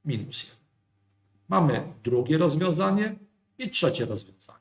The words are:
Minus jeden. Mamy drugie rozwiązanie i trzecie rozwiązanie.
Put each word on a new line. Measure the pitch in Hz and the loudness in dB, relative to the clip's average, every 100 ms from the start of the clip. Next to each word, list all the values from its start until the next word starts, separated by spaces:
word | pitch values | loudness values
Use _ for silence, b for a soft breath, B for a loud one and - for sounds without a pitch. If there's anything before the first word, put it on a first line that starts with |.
| 156 | -4
Minus | 113 98 - | -6 -6 -12
jeden. | - - _ _ _ _ _ _ _ _ - | -14 -20 _ _ _ _ _ _ _ _ 0
Mamy | 190 156 113 - - | 2 4 2 -4 -8
drugie | 123 123 123 160 | 0 0 2 2
rozwiązanie | 170 147 185 160 196 196 214 202 - _ _ - | 2 2 0 0 2 2 -2 -6 -18 _ _ -12
i | 254 | -6
trzecie | - 170 170 113 | 0 0 0 -4
rozwiązanie. | 104 - _ - - | -6 -10 _ -20 -20